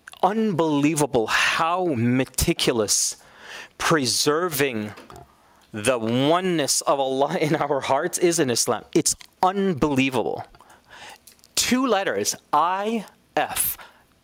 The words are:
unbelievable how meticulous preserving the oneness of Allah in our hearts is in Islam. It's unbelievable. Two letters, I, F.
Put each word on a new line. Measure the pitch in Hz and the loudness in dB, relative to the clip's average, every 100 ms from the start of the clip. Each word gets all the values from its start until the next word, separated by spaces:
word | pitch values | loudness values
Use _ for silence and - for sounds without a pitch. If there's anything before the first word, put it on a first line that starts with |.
| - - | -18 -2
unbelievable | 185 220 220 156 160 143 143 151 139 131 107 | 0 2 0 2 2 2 2 2 0 0 0
how | - - - 165 180 180 123 | 0 0 0 -2 0 -2 0
meticulous | 120 127 127 - - 165 - 120 104 - - - - - - - - - | 2 2 0 -2 -2 0 0 0 0 0 -2 -6 -18 -20 -18 -18 -18 -6
preserving | - 160 123 101 147 151 180 139 143 110 107 - - - - _ _ _ - | 0 2 2 0 2 0 0 0 0 -2 -8 -12 -20 -20 -20 _ _ _ -14
the | 107 110 123 | -4 -2 0
oneness | 110 123 139 175 185 165 131 - | 0 0 2 2 0 -2 0 -2
of | - 139 | 2 2
Allah | 135 135 143 160 | 2 0 0 0
in | 151 151 | 0 0
our | 147 135 | 0 -2
hearts | - 139 175 - | 0 0 0 0
is | 175 165 | 2 2
in | 135 | 0
Islam. | 110 - 107 - | 0 0 -2 0
It's | 170 - - - - | 0 0 -4 -8 -2
unbelievable. | 185 196 196 143 151 131 135 127 76 - - - - - _ - - - - - _ - | 0 2 -2 0 0 2 2 0 -2 -4 -10 -20 -20 -20 _ -20 -20 -20 -20 -20 _ -2
Two | - 254 269 | 0 0 2
letters, | 196 180 101 104 - - | 0 0 -2 -2 -6 0
I, | 147 165 190 208 226 175 _ _ 156 | 2 2 0 -2 -4 -6 _ _ -2
F. | 131 - - - - _ _ _ | -2 -2 -4 -6 -16 _ _ _